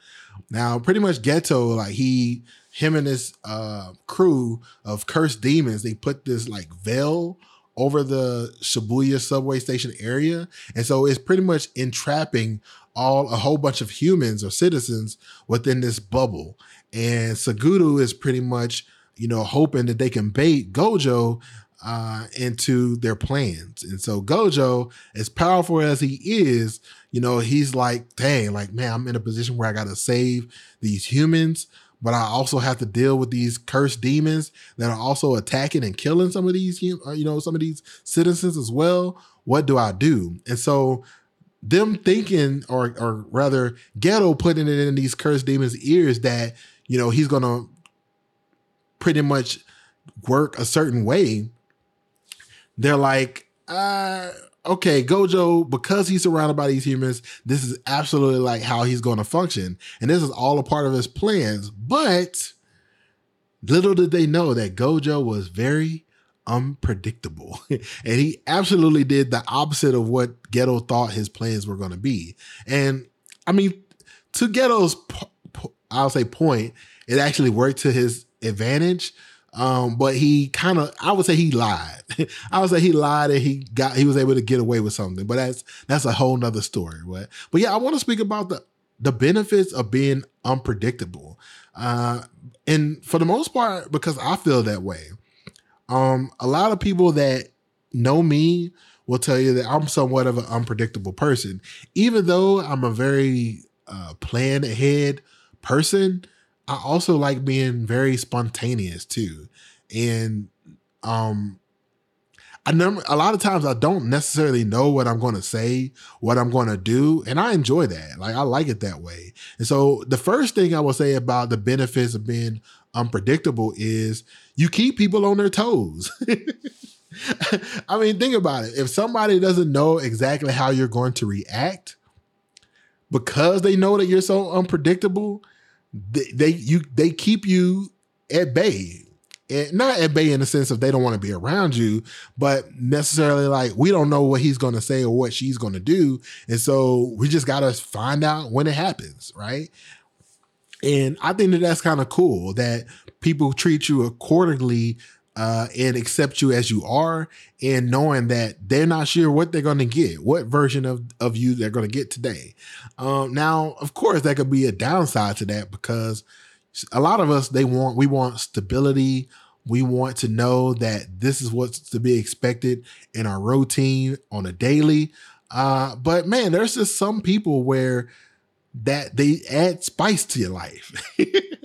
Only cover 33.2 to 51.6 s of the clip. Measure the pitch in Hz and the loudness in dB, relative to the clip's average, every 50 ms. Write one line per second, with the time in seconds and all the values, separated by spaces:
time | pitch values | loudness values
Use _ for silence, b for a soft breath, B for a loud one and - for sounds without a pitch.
33.2 | 127 120 123 123 120 120 117 - - - - 135 143 139 139 117 110 127 139 151 | 0 -2 -2 -2 -2 -2 -4 -6 -10 -4 0 0 0 0 -2 -2 -2 0 0 2
34.2 | 151 156 156 156 151 - B B B B B - 117 117 113 110 113 131 139 - | 2 0 0 -2 -4 -8 B B B B B -4 -4 -4 -4 -2 -2 -2 0 0
35.2 | - 143 127 110 101 - - 131 139 - - 156 120 104 92 - - 147 160 175 | 2 0 0 0 -2 -2 -2 -2 -2 0 -2 -2 -2 -2 -6 -4 -2 0 2 2
36.2 | 180 180 180 196 180 180 180 185 185 185 175 - 185 180 180 175 - 139 151 151 | 2 0 0 -2 -2 0 0 0 -2 -4 -4 -4 -4 -4 -6 -6 -8 -8 -6 -4
37.2 | 151 151 151 147 - 170 160 165 156 160 156 - B B B B B - - 165 | -4 -2 -2 -4 -4 -4 -4 -2 -4 -4 -6 -10 B B B B B -4 0 2
38.2 | 170 175 175 170 180 180 160 156 123 110 117 139 156 175 180 180 180 180 180 b | 2 2 2 0 -2 -2 -2 -2 -4 -4 -2 0 2 2 2 2 0 -2 -6 b
39.2 | b b b b b - 127 151 147 135 139 127 117 104 92 95 131 160 151 107 | b b b b b 0 0 2 4 4 4 4 2 0 0 2 2 4 4 2
40.2 | 90 85 85 90 - - 123 117 - 151 143 139 135 131 131 123 b b b b | 0 -4 -10 -12 -8 -8 -6 -2 0 0 2 2 2 2 0 -2 b b b b
41.2 | b b b _ _ _ _ _ - 107 156 185 214 220 208 - - 190 190 220 | b b b _ _ _ _ _ -2 2 2 2 4 2 0 0 2 2 2 2
42.2 | 208 196 196 165 143 139 135 139 - - 127 127 123 120 120 - 117 117 110 107 | 2 2 2 2 2 2 0 -4 -4 -4 -2 -2 -2 -2 -4 -4 -4 -4 -4 -4
43.2 | 107 - - 127 143 139 135 131 127 120 120 B B B B 107 - 175 214 220 | -8 -4 -2 0 2 2 2 2 0 -2 -4 B B B B 0 2 2 4 4
44.2 | 202 175 156 - - 170 165 156 151 147 147 143 143 143 139 139 135 131 - - | 4 4 2 4 2 2 2 2 0 0 0 0 0 2 0 0 0 -2 -4 -2
45.2 | - 151 147 135 127 139 135 135 135 123 120 139 - 135 160 180 165 143 123 113 | 0 0 0 0 0 0 0 2 0 -2 -2 -4 0 2 4 4 6 4 2 2
46.2 | 117 127 120 120 117 117 117 b b b b b b - 127 127 123 117 113 143 | 0 0 0 0 -4 -6 -8 b b b b b b -2 -2 0 2 2 2 2
47.2 | 151 135 143 135 127 123 120 123 113 - _ _ _ _ _ _ _ _ _ _ | 2 2 2 2 2 0 -2 -4 -6 -12 _ _ _ _ _ _ _ _ _ _
48.2 | _ _ _ _ _ _ _ _ _ _ _ _ _ _ _ _ - 180 156 151 | _ _ _ _ _ _ _ _ _ _ _ _ _ _ _ _ 0 2 2 2
49.2 | 143 143 143 135 123 117 - - b b b b b b b b b - _ - | 2 2 0 0 -2 -4 -8 -12 b b b b b b b b b -20 _ -14
50.2 | - - 127 139 151 143 - - 117 - - 160 160 143 120 120 107 110 143 196 | -2 2 2 2 2 0 -2 -6 -4 0 2 2 2 2 0 0 0 2 2 2
51.2 | 190 120 110 104 107 117 - _ | 2 2 0 -4 -6 -8 -14 _